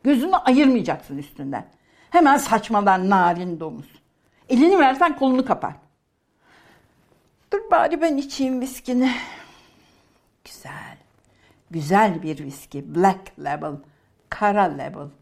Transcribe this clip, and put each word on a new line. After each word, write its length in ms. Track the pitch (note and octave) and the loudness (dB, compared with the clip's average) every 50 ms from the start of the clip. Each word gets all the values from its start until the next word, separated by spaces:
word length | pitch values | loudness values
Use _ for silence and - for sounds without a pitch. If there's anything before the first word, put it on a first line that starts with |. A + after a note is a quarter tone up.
| - | 2
Gözünü 320 | C4 C#4+ A#3 C4+ F#4 F#4+ | 2 0 2 2 0 0
ayırmayacaksın 800 | F4 - - B3+ C4+ D4+ C4+ B3+ A3+ - E3+ C#3+ - - - C#3+ | 0 2 2 4 6 6 4 4 2 0 -2 -6 -6 -8 -14 -14
üstünden. 500 | C#3 C#3+ - - - C#3 C#3 C3+ G#2+ - - _ _ _ _ _ _ _ _ | -14 -14 -14 -14 -12 -10 -10 -8 -10 -12 -14 _ _ _ _ _ _ _ _
Hemen 280 | - - D#4+ C#4 C#4 | 4 4 6 6 4
saçmalar 720 | C#4+ - - A3+ G#3+ G#3+ - A3+ G#3 G3+ G3+ F#3 F#3 F#3 F#3+ | 4 2 0 -2 -2 0 0 -2 2 4 4 2 2 2 2
narin 500 | G3+ F#3+ F3+ F3 E3+ F3 F3+ F3+ E3+ D#3 | 4 4 4 2 0 -2 -4 -8 -8 -8
domuz. 260 | E3 D#3 D3+ - - - _ _ _ _ _ _ _ _ _ _ _ - | -10 -12 -12 -14 -18 -20 _ _ _ _ _ _ _ _ _ _ _ 0
Elini 300 | C4 A#3+ D4+ F4 G4 F4+ | 2 4 6 6 6 6
versen 360 | D4 C4 C4+ C4+ F4 E4+ D4 - | 4 4 4 2 2 0 2 0
kolunu 260 | C#4 C4 B3+ B3+ C4 | 0 0 2 0 0
kapar. 280 | - - - - - D3+ - _ _ _ _ _ _ _ _ _ _ _ _ _ _ _ _ _ _ _ _ _ _ _ _ _ _ _ _ _ _ _ _ _ _ G#4 | 0 -2 -4 -4 -10 -10 -12 _ _ _ _ _ _ _ _ _ _ _ _ _ _ _ _ _ _ _ _ _ _ _ _ _ _ _ _ _ _ _ _ _ _ -6
Dur 180 | G4+ A4+ A4 | -6 0 0
bari 300 | F4+ D#4+ - D4+ E4 D4 | 2 2 2 0 0 0
ben 160 | E4 E4 D4 | 0 0 0
içeyim 440 | C4+ C4+ C#4 - - C4+ C4 C4 B3+ | -2 -4 -8 -6 -4 -4 -2 -2 -4
viskini. 500 | B3+ C4 - - - - B3+ B3 B3+ C4 B3 - - - - - - - _ _ _ _ _ _ _ _ _ _ _ _ _ _ _ _ _ _ _ | -6 -8 -10 -12 -6 -2 0 0 0 0 -2 -4 -10 -14 -18 -20 -20 -20 _ _ _ _ _ _ _ _ _ _ _ _ _ _ _ _ _ _ _
Güzel. 520 | - - - - B2+ - D3 - - - _ _ _ _ _ _ _ _ _ _ _ _ _ _ _ | -20 -20 -20 -18 -18 -16 -16 -16 -18 -20 _ _ _ _ _ _ _ _ _ _ _ _ _ _ _
Güzel 520 | E3 E3 D3 D3 F#3+ G3+ A3 G#3 E3+ E3 D3+ | -10 -8 -2 0 2 2 4 2 0 -4 -6
bir 160 | D#3 D#3 C#3 | -8 -10 -8
viski. 560 | D3+ C#3 C3+ - - _ - C#3+ C#3 D3 D3 | -12 -14 -16 -16 -20 _ -14 -14 -12 -6 -2
Black 440 | E3+ F#3 G3 F#3 F#3 - - _ - | 2 2 2 2 0 -10 -20 _ -12
Label. 340 | D3 C#3+ C#3+ D3 D3+ D#3 C#3+ C#3+ - _ _ _ _ _ _ _ _ _ | -8 -8 -8 -6 -8 -10 -10 -12 -16 _ _ _ _ _ _ _ _ _
Kara 340 | - - G#3+ G#3 G3+ G#3 G3 | -8 -2 -2 0 2 2 0
Label. 440 | E3+ C#3+ C#3 C3 C#3 - D3 C#3+ D3 _ _ | 0 -2 -6 -12 -12 -12 -14 -18 -18 _ _